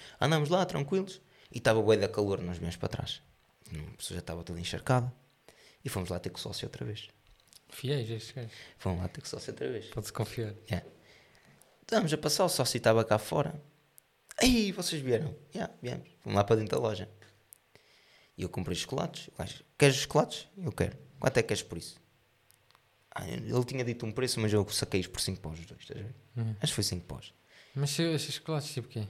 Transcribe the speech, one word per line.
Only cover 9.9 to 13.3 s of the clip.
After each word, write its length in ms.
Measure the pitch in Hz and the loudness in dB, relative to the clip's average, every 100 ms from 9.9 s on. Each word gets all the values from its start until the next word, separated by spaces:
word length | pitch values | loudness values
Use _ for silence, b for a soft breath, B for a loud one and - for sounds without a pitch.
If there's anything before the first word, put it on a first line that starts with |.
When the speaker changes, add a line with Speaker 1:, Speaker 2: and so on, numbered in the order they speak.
| - 107 | -8 -6
Speaker 2:
confiar. 420 | - 113 - 110 101 - | -4 -4 -4 -6 -8 -4
Speaker 1:
É. 140 | 90 - - b b b b b b b b | -4 -4 -16 b b b b b b b b
Estamos 300 | - 226 170 | 0 2 2
a 60 | 151 | 2
passar, 260 | 151 - | 2 2
o 40 | 180 | 2
sócio 300 | - 131 120 | 2 2 4
estava 260 | 113 110 | 6 6
cá 120 | 110 107 | 6 4
fora, 380 | - | 4